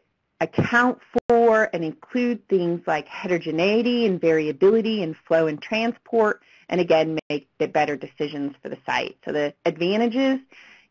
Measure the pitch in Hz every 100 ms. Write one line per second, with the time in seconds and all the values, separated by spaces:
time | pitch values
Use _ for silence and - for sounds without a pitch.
0 | _ _ _ - 165 - - 240 247 -
1 | _ 240 - 233 233 220 214 175 160 151
2 | - 247 240 233 - 190 175 170 - 151
3 | 151 - 185 175 165 156 185 214 240 240
4 | 226 175 165 160 151 143 190 226 220 214
5 | 165 160 - 165 160 151 - 220 226 -
6 | _ 233 214 - _ _ - 180 170 160
7 | 160 156 - 147 - - 147 156 151 143
8 | 151 - 151 147 139 139 139 135 - 123
9 | - - - 147 143 - 170 160 175 208
10 | 240 240 269 269 - - - - _